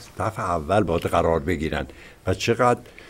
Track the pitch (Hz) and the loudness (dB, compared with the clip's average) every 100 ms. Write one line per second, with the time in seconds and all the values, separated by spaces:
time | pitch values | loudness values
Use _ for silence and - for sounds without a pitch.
0 | - - 98 - 90 85 73 101 87 82 | -10 -6 -6 -4 -2 -2 0 2 2 0
1 | 87 85 82 82 71 82 78 73 69 - | 0 2 2 2 0 -2 -2 -4 -6 -12
2 | - - - 95 - 117 123 123 - - | -20 -10 -4 -2 0 2 4 2 -4 -20
3 | - | -20